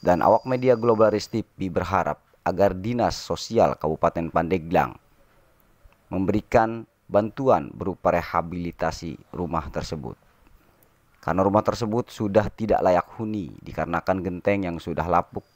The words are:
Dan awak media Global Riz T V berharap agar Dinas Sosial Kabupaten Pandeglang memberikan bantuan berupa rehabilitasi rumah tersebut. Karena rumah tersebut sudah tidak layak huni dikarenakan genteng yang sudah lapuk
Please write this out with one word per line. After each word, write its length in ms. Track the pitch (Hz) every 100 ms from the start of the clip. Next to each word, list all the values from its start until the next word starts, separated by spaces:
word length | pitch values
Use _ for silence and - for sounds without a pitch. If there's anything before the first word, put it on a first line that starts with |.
Dan 160 | - 87
awak 240 | - 110 127
media 240 | 127 127
Global 400 | 120 117 110 107
Riz 160 | 104 -
T 160 | 113 -
V 240 | - 95
berharap 480 | 87 87 95 80 76 _ _
agar 320 | - 92 98
Dinas 400 | 92 101 120 98
Sosial 640 | 80 - 85 - 113 85 65
Kabupaten 560 | 78 78 85 82 82
Pandeglang 640 | 82 82 92 80 87 65 - _ _ _ _ _ _ _ _ - _ _
memberikan 800 | 92 95 104 - 120 113 113 113 _ _
bantuan 640 | 101 110 - 135 101 67
berupa 400 | - 90 87 92
rehabilitasi 1040 | 85 82 87 82 87 85 - - - 87 67 _
rumah 320 | - 87 80 -
tersebut. 480 | 78 - 78 62 - _ _ _ _ _ _ _ _ _ _
Karena 240 | - 87 95
rumah 160 | 101
tersebut 480 | 107 110 113 113 120
sudah 400 | - 107 98 104
tidak 320 | - 110 101
layak 240 | 92 90 -
huni 400 | - 110 107 78 50
dikarenakan 640 | - - 78 85 - 92 90
genteng 400 | 90 98 101 92
yang 160 | 85
sudah 240 | 87 76 82
lapuk 400 | 85 - - _